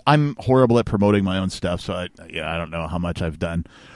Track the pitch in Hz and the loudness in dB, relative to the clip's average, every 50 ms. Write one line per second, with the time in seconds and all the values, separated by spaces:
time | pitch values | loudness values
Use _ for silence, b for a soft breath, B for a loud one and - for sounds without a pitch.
0 | - - 143 151 147 143 143 - - - 131 131 131 117 117 120 110 - - 101 | 2 4 4 4 4 0 -2 -4 0 2 4 6 6 6 4 2 2 2 0 2
1 | 101 104 104 104 98 95 95 95 92 92 - - - 90 87 85 - - 92 90 | 4 4 4 4 2 0 0 -2 -2 -4 -4 -4 -4 -4 -4 -4 -6 -6 -6 -6
2 | 90 90 - - - 85 - 82 78 78 82 85 85 78 82 82 82 78 80 87 | -8 -10 -12 -16 -18 -12 -10 -8 -6 -6 -6 -6 -6 -6 -8 -8 -6 -6 -4 -4
3 | 87 85 85 - 87 82 76 76 90 85 85 87 82 b b b b b b | -4 -4 -4 -4 -4 -6 -4 -6 -6 -4 -4 -6 -6 b b b b b b